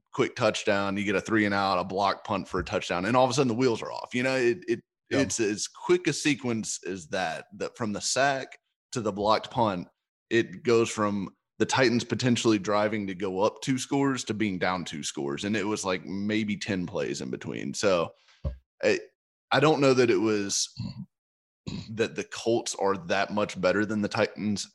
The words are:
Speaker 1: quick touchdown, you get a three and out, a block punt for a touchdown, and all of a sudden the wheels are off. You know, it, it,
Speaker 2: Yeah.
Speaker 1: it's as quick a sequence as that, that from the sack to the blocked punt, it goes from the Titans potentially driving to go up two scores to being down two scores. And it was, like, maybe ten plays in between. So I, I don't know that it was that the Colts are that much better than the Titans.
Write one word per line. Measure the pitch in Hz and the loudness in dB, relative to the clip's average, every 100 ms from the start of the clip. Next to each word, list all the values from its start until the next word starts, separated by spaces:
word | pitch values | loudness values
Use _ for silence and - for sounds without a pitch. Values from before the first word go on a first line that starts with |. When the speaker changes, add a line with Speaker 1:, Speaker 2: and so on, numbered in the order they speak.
| _ | _
Speaker 1:
quick | - 120 - | -2 -2 2
touchdown, | 110 110 - 101 98 98 | 2 2 2 2 2 -2
you | |
get | 101 95 | 0 0
a | |
three | 92 110 | 2 2
and | 107 | 2
out, | 101 98 92 | 2 2 0
a | |
block | 95 95 98 92 | 0 0 0 0
punt | - 98 - | -2 -4 -2
for | 92 | -4
a | |
touchdown, | 87 92 - 87 | -2 -4 -2 -2
and | 95 127 | 2 4
all | |
of | 127 | 4
a | |
sudden | 120 131 | 4 2
the | |
wheels | 110 131 110 | 2 0 0
are | - | -4
off. | 58 - | -8 -6
You | 123 | -2
know, | 127 131 | 0 2
it, | 120 120 - | 2 2 -2
it, | 117 - _ - | -4 -4 _ -4
Speaker 2:
Yeah. | 135 | -2
Speaker 1:
it's | 95 - | 0 0
as | 104 104 - | -2 -2 -6
quick | - - 180 175 | -6 2 2 2
a | |
sequence | 143 156 131 127 113 101 - | 0 0 0 0 -2 -4 -6
as | - 95 78 | -6 -8 -4
that, | 95 87 76 - 101 | -2 -2 -4 -10 -8
that | 98 - | -8 -4
from | 113 | -4
the | 98 | -4
sack | - 127 139 135 127 - _ _ _ | -2 2 2 0 -6 -16 _ _ _
to | 127 | -6
the | 107 | -4
blocked | 98 104 107 - | -2 2 2 2
punt, | 123 113 92 - _ _ _ - | 0 0 0 -6 _ _ _ -2
it | 113 95 90 | 0 0 -2
goes | 120 117 110 | 2 4 4
from | - 104 101 95 _ _ - | 2 0 0 -6 _ _ -2
the | 107 | 0
Titans | 127 131 117 | 4 4 4
potentially | 113 120 127 117 120 107 | 0 0 2 2 2 2
driving | 92 104 107 107 98 | 2 0 0 -2 -6
to | |
go | 90 98 92 | -6 -4 0
up | 110 - | 0 0
two | - 127 | -4 -2
scores | - 143 139 127 | 0 0 0 0
to | - | -4
being | 107 107 90 | -2 -2 0
down | 92 92 | -2 -2
two | 80 78 | -4 -8
scores. | 71 - 69 71 | -8 -6 -6 -4
And | 101 | -2
it | 107 98 | -2 -2
was, | 107 | -4
like, | 98 92 | -2 -4
maybe | 78 98 101 107 107 101 | -4 -6 -2 -2 -2 -4
ten | - 95 87 | -4 -4 -4
plays | 87 64 71 | -4 -4 -4
in | 67 | -8
between. | 62 - 57 58 | -8 -8 -8 -8
So | - 104 87 80 - _ _ - - _ - | -2 2 2 0 -6 _ _ -10 -10 _ -2
I, | 107 104 - _ _ _ - | 0 0 -2 _ _ _ -2
I | 123 | 4
don't | 147 147 | 4 6
know | 139 | 6
that | 127 120 | 6 6
it | 95 | 4
was | 110 107 101 - - - - - - _ _ _ _ _ - 101 - | 4 2 0 -4 -4 -6 -12 -10 -16 _ _ _ _ _ -12 -12 -10
that | 110 104 - | -4 -4 -4
the | |
Colts | 98 - 117 120 - - | -10 -6 0 0 0 -2
are | 98 98 | 0 0
that | 85 98 98 | 0 0 0
much | 104 104 95 | 0 -2 0
better | 90 92 104 | 2 2 2
than | 107 | 0
the | 101 | -2
Titans. | 113 107 - 104 101 - | 0 0 0 -4 -4 -6